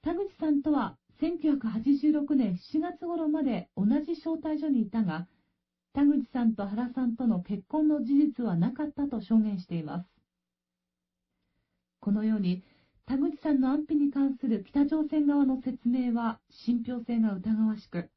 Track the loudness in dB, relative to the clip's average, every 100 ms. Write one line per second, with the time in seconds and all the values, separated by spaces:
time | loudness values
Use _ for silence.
0 | -4 -4 -6 _ 0 0 2 0 -2 -8
1 | _ _ -2 0 0 0 -2 -2 2 2
2 | 4 2 2 2 2 -2 -2 -2 -2 -6
3 | -6 -2 0 0 0 -2 -6 -2 2 2
4 | 0 -6 -4 -4 -4 -4 0 0 0 0
5 | -2 -2 -8 _ _ _ _ _ _ 2
6 | 4 4 0 0 0 0 -4 -4 -4 -2
7 | -2 0 0 0 -2 -8 -4 0 2 2
8 | 2 2 2 0 -2 0 0 -2 -6 -4
9 | -4 -4 2 2 2 -4 -6 -6 -6 -8
10 | -10 _ _ _ _ _ _ _ _ _
11 | _ _ _ _ _ _ _ _ _ _
12 | -2 0 0 0 0 -2 -6 _ _ _
13 | -6 -2 -2 -2 0 2 2 0 0 0
14 | 0 2 0 0 -2 -2 -2 0 2 0
15 | 0 2 2 4 2 0 -4 -2 0 0
16 | 0 0 -2 -6 _ -8 -2 -2 -2 -6
17 | -2 2 2 0 -2 2 2 0 -6 -8
18 | -8